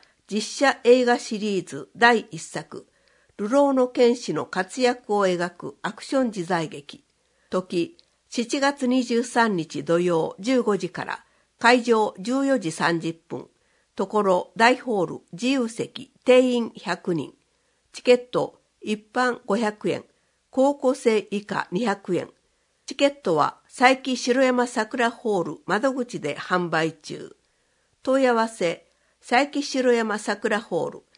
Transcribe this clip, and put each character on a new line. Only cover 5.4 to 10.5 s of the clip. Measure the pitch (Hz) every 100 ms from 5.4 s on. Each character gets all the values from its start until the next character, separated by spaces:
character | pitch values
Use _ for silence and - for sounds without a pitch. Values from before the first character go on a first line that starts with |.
| 175
く | - - -
ア | 175
ク | -
シ | - 277
ョ |
ン | 247
時 | 196 170
代 | 175 160
劇。 | 143 - - _ _ _ _ _
時、 | 185 180 175 170 - _ _ _
七 | - 233 294
月 | 277 285 247
二 | 254
十 | 240 233
三 | 247 247 226 185
日 | 156 143
土 | 143 170
曜 | 175 165 156 -
十 | 208